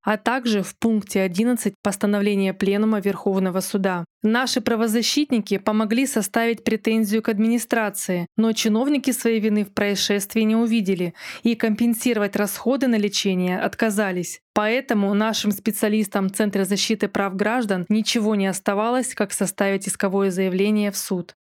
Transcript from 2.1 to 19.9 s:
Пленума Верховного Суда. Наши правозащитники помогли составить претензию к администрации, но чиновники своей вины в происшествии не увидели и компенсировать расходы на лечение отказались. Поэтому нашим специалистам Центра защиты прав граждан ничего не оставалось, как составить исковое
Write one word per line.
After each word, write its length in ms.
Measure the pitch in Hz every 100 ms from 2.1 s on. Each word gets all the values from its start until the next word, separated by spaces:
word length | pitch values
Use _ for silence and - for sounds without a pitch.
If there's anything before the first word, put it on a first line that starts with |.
| 208 202 202 190
Пленума 460 | 190 196 202 220 214
Верховного 640 | 196 196 - 190 190 180
Суда. 440 | 185 202 190 180 165 _
Наши 360 | 214 233 254 -
правозащитники 960 | 240 226 226 220 220 - 294 240 196 196
помогли 480 | 214 214 220 226 269
составить 560 | 233 202 240 233 226
претензию 580 | - 220 226 226 214 220
к 60 | 220
администрации, 960 | 208 220 233 - 233 214 196 - 180 170 -
но 160 | 226
чиновники 580 | 220 226 214 269 294 262
своей 280 | 247 233 226
вины 240 | 214 208
в 80 | 202
происшествии 680 | - 208 196 - 202 196 226
не 120 | 214
увидели 600 | 220 233 226 190 185 175 - - -
и 100 | 233
компенсировать 840 | 233 226 214 233 226 247 220 202 202
расходы 520 | 208 - - 269 262
на 80 | 226
лечение 640 | 208 202 202 185 180 180
отказались. 800 | 202 - 226 202 202 180 175 - _
Поэтому 600 | - 214 240 269 220 196
нашим 360 | 202 220 214 208
специалистам 840 | 202 - 208 214 214 202 202 190
Центра 320 | 190 208 196
защиты 440 | 185 196 - 220 202
прав 260 | - 196
граждан 520 | 185 202 247 220 190 175
ничего 460 | 214 214 240 208
не 120 | 208 196
оставалось, 680 | 190 - 202 220 247 254
как 180 | - 202
составить 560 | - 190 - 196 196
исковое 420 | 196